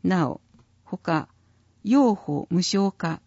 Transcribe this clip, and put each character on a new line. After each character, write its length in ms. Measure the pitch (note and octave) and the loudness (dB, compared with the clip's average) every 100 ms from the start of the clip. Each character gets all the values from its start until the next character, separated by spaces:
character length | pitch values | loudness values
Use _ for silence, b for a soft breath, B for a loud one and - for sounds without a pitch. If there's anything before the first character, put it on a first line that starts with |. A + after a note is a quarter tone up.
な 260 | F3+ F#3 C3+ | 0 0 0
お、 120 | - _ _ _ _ | -4 _ _ _ _
他、 440 | - F#3 - D#3+ - _ _ _ _ _ | -14 -10 -4 -4 -6 _ _ _ _ _
用 300 | G#3 C4+ B3+ | 2 4 4
途 320 | G3+ - D3 - | 2 -4 -6 -2
無 100 | E3+ | -2
償 340 | F3+ G3 G3 - | 0 0 0 -2
化 240 | E3 D#3+ | -6 -6